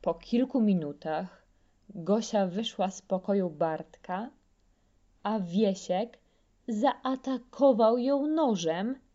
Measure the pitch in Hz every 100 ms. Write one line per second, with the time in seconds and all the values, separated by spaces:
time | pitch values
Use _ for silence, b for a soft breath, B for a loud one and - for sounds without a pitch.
0 | - 170 - 240 254 262 214 185 151 143
1 | 160 156 185 - _ _ _ _ _ -
2 | 165 208 226 214 190 180 226 - 185 -
3 | _ 190 185 202 180 151 165 156 160 -
4 | - 185 247 _ _ _ _ _ _ _
5 | _ _ 202 220 175 180 214 185 - 180
6 | 233 - _ _ _ _ - 214 277 -
7 | 254 262 269 254 - - 277 220 220 247
8 | 247 277 302 311 294 196 165 165 214 269
9 | _